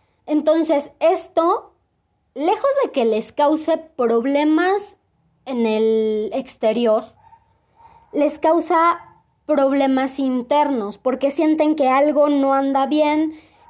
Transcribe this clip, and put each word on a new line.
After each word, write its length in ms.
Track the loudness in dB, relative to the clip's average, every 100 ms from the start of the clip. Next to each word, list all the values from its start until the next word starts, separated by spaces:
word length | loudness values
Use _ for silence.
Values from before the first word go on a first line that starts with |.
| _ _ -4
Entonces, 640 | -2 2 0 2 -2 -4 -2
esto, 720 | 0 0 -2 -2 0 0 -6 _ _ _ _ _ _
lejos 360 | -6 -2 0 0 0
de 80 | -2
que 140 | 0 0
les 260 | -2 -4
cause 460 | 0 0 0 -2 -4
problemas 1200 | -4 -4 0 0 0 0 2 2 0 -2 -6 -20 _ _ _ _ -10
en 180 | -4
el 680 | -2 0 0 0 0 -2 -4
exterior, 800 | -6 -10 -4 -2 0 2 0 -2 _ _ -20 _ _ _ _ -20 -20 _
les 260 | -2 -2 0
causa 600 | 0 0 2 2 2 0 -8 -20 _ _ -2
problemas 720 | 0 2 2 0 0 -2 -4
internos, 800 | -4 -2 0 0 0 -2 -6 -6
porque 320 | -4 -2 -2
sienten 460 | 0 0 2 2 2
que 120 | 2
algo 400 | 2 2 2 2
no 240 | 2 0
anda 340 | 0 0 0 0
bien, 520 | 0 2 0 -2 -6 -20 _